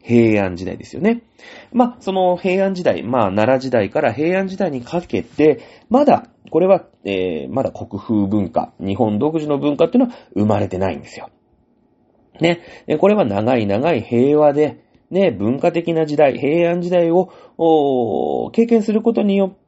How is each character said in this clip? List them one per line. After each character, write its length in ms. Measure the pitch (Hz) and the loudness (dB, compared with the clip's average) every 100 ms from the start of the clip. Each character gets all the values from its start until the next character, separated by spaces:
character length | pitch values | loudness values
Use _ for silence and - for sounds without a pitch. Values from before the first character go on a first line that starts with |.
平 420 | - 120 113 107 95 | 2 4 4 2 0
安 100 | 87 | -4
時 100 | 92 | -10
代 120 | 90 | -10
で 80 | - | -12
す 100 | - | -4
よ 60 | |
ね。 220 | 202 233 _ _ - - - | -2 -2 _ _ -20 -20 -6
ま 240 | 240 240 - | -2 -2 -2
あ、 20 | |
そ 120 | - | -6
の 260 | 190 180 180 | 0 0 0
平 280 | 190 190 196 | -2 0 -2
安 80 | |
時 100 | 180 | -2
代、 200 | 147 87 | -2 -2
ま 180 | 92 127 | -2 0
あ、 0 | 98 | 0
奈 240 | 98 113 | 0 0
良 60 | 131 | 0
時 120 | 131 | 0
代 180 | 123 98 | -2 0
か 120 | 156 | -2
ら 120 | 135 | -2
平 260 | 113 160 185 | -2 -2 -2
安 80 | 190 | -4
時 100 | 190 | -4
代 140 | 180 | -6
に 100 | 131 | -6
か 200 | 120 170 | -6 -8
け 200 | - 117 | -4 -6
て、 400 | - - 151 135 - - - | -6 2 2 2 -6 -20 -2
ま 160 | 254 294 | 2 4
だ、 240 | 123 - _ - | 2 0 _ -4
こ 100 | 160 | 0
れ 80 | 190 | 2
は、 180 | 180 - _ | 2 0 _
え 440 | 101 95 92 78 67 | -6 -2 -2 -4 -6
ー、 60 | |
ま 100 | 113 | -6
だ 80 | 113 | -6
国 300 | - 98 101 | -8 -12 -12
風 260 | - 110 98 | -2 0 0
文 220 | 104 92 | -2 -2
化、 240 | - - - | -4 -6 -8
日 160 | 95 98 | -6 -2
本 240 | 107 104 | -2 0
独 140 | 147 | -2
自 140 | 160 151 | -2 -4
の 100 | 143 | -2
文 200 | 147 143 | -2 0
化 80 | 165 | 2
っ 40 | |
て 80 | 247 | 2
い 40 | |
う 40 | 240 | 0
の 60 | |
は 60 | - - - | -4 -10 -2
生 100 | 107 | 0
ま 140 | 101 | 0
れ 80 | 98 | -2
て 100 | 92 | -4
な 140 | 95 | -4
い 60 | 73 | -6
ん 40 | |
で 60 | - | -14
す 120 | - | -18
よ。 100 | - _ _ _ _ _ _ _ _ _ _ - | -20 _ _ _ _ _ _ _ _ _ _ -2
ね。 220 | 165 170 - - - | 0 0 -8 -18 -4
え、 100 | 151 | 2
こ 120 | 196 | 2
れ 60 | 208 | 2
は 100 | 131 | 0
長 320 | 98 110 127 | 0 0 0
い 80 | 101 | 0
長 280 | 101 160 | 0 0
い 80 | 156 | -2
平 380 | - 120 139 147 | -2 0 2 4
和 140 | 147 | 4
で、 300 | 143 147 - _ _ - | 4 0 -2 _ _ -6
ね、 200 | 180 185 | 0 0
文 280 | 98 104 135 | 0 -2 0
化 120 | 175 | -2
的 220 | 165 170 | -2 -2
な 120 | 160 151 | -2 -2
時 120 | 147 | 2
代、 200 | 143 - | 2 2
平 340 | 139 170 170 | -2 0 0
安 100 | 175 | 0
時 80 | 175 | 0
代 220 | 180 165 | 0 2
を、 200 | 175 180 - - - | 0 -2 -8 -20 -2
お 920 | 165 156 139 127 113 69 73 65 58 | 2 4 2 0 -2 -2 -2 -4 -2
ー、 40 | |
経 140 | - 233 | 0 2
験 160 | 233 | 2
す 100 | 208 | 2
る 100 | 208 | 0
こ 120 | 233 | 0
と 80 | 226 | 0
に 160 | 208 196 | 0 0
よ 100 | 190 | -2
っ 60 | - | -6